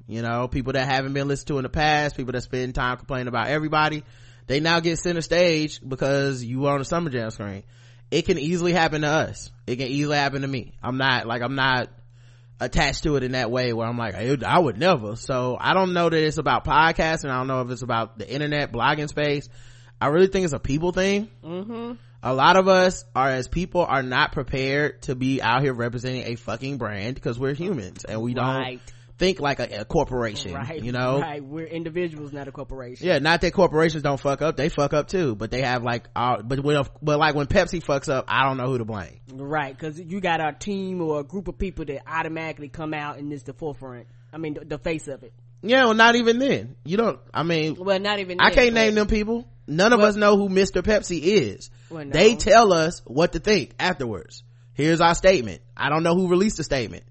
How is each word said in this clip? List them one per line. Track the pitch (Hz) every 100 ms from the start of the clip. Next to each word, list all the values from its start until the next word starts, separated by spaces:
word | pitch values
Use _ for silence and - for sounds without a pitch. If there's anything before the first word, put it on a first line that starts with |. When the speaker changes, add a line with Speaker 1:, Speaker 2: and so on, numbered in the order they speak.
| -
Speaker 1:
You | 113
know, | 117 120 123
people | 143 123
that | 135 135
haven't | 135 135
been | 139 139
listened | 139 -
to | 139
in |
the | 127
past, | 165 151 151 147 -
people | 123
that | 123
spend | - 127 123 139
time | 127 127
complaining | - 131 123
about | 117 117
everybody, | 151 156 151 151 151 - - - - -
they | 139
now | 165 170
get | 170 160
center | 175 170
stage | - 175 180 156 151 - 131
because | 127 139 139 139 131
you | 117 131 143
are |
on | 143
the |
Summer | 131 170 160
Jam | 123 110
screen. | - 104 98 - - - - -
It | 156 196
can | 165
easily | 147 175 175
happen | 175 160 156
to | 151
us. | 151 113 - - - -
It | 123
can | 135
easily | 143 147 147
happen | 139 135
to | 139
me. | 131 - -
I'm | 120 131
not, | 135 123 110
like, | 117
I'm | 120 139
not | 131 127 113 - - - - - - -
attached | 123 156 143 -
to | 160 139
it |
in | 127
that | 127 113
way | 127 123
where | 113 113
I'm | 120
like, | 110
"I, | 92 120 139 110
I | 165
would | 147 98
never." | 180 147 104 113
So | - 127 127 120
I | 139
don't | 185 185
know | 175 170
that | 160
it's | 156 151
about | 139 123
podcasts, | 156 143 165 165 160 160
and | 143
I | 127
don't | 131
know | 131
if | 123
it's | 123
about | 123 113 113 110
the | -
internet, | 139 147 147 135
blogging | 117 131 151 180
space. | 151 147 143 - - - - - -
I | 143
really | 165 190
think | 190
it's | 175
a | 139
people | - 147 175
thing. | 185 196 202 220 -
Speaker 2:
Mm-hmm. | 160 180 208 226 233 240 - -
Speaker 1:
A | 123
lot | 131 156 190
of | 190
us | 185 185 - -
are, | 127 135
as | 131 123
people, | 165 185 180
are | 160 131
not | 127 131 147
prepared | 147 123 135 135 143 147 -
to | -
be | 127 131 135
out | 107 123
here | 143
representing | 120 117 120 127 127
a | 110 120
fucking | - 113 135 135
brand | 107 101 110 -
'cause | 135 117
we're | 135
humans | 147 180 147 92 -
and | - 110
we | 120
don't | 123 127 131
Speaker 2:
Right. | 131 127 - - - -
Speaker 1:
think | 185 180
like | 143 127
a, | 120 104
a |
corporation, | - 165 139 123 113 101 95
Speaker 2:
Right, | 82 - 151
Speaker 1:
you | 117
know? | 123 127 139
Speaker 2:
right. | 165 147
We're | 135 160 160
individuals, | 165 165 170 175 151 143
not | 143 135
a |
corporation. | 143 131 131 123 123 175
Speaker 1:
Yeah, | 147
not | 156 170
that | 175
corporations | 196 160 156 165 151
don't | 143 139
fuck | 139 139
up. | 156 143
They | 160
fuck | - 139
up | 151 139
too, | 190 147 104
but | 113
they | 123
have, | 127 123
like, | 120 120 - -
all, | 123 113
but | 117 139
when, | 143 147 123 -
but, | 151 147
like, | 156 147
when | 135
Pepsi | 202 175 175
fucks | - 139 156
up, | 131 -
I | 120
don't | 135 131
know | 127
who | 127
to |
blame. | 110 107 82 - -
Speaker 2:
Right, | 131 139 156 135 127
'cause | 160 151
you | 170 196
got | 185 160
a | 151 143
team | 208 196 190 180
or | 160 147
a |
group | 139 196 170
of | -
people | 196 156
that | 147 135 127
automatically | 160 160 160 160 147 143
come | 165 156
out | 151 147 139
and | 143
is | 143
the | 139
forefront. | 127 156 135 131 120 - - -
I | 156
mean, | 156
the, | 151
the | 151 151
face | 170 156 147
of | 123
it. | 123 - - -
Speaker 1:
Yeah, | 202 262
well, | 233
not | 220 233 240
even | 233 233
then. | 269 127 117 -
You | 147 208
don't, | 220 131 -
I | 127
mean, | 170 160 156 180
Speaker 2:
Well, | 190 190
not | 202 208
even | 185 180
Speaker 1:
I | 196
Speaker 2:
then, |
Speaker 1:
can't | 269 247
name | 226 220
Speaker 2:
but | 214
Speaker 1:
them | 202
people. | 214 208 233 - - -
None | 156 220
of | 233
Speaker 2:
Well | 214
Speaker 1:
us | 208
know | 208 202
who | 202
Mister | 185 196 185
Pepsi | 180 208 196 165
is. | 160 208 107 87 - - -
Speaker 2:
Well, | 160
no. | 139
Speaker 1:
They | 151 220
tell | 233 214 220 208
us | 165 160 -
what | - 131 170
to | 165
think | 208 196 110 -
afterwards. | 180 165 120 92 - - - - -
Here's | - 156 165
our | 170
statement. | 170 190 175 107 78 - -
I | 139
don't | 156
know | 170
who | 180 180
released | 180 214 165
the |
statement. | 143 135 107 87 -